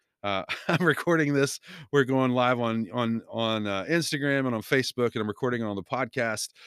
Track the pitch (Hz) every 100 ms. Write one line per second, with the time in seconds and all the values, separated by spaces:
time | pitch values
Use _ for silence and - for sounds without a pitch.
0 | _ _ 101 95 - - - 170 175 139
1 | - 165 147 143 139 - - 180 151 143
2 | 127 131 131 123 123 123 120 113 101 120
3 | 113 113 - 110 113 110 104 98 95 170
4 | - 151 143 139 131 113 - 135 123 -
5 | 120 113 107 101 131 120 110 101 87 123
6 | 127 - 117 107 - -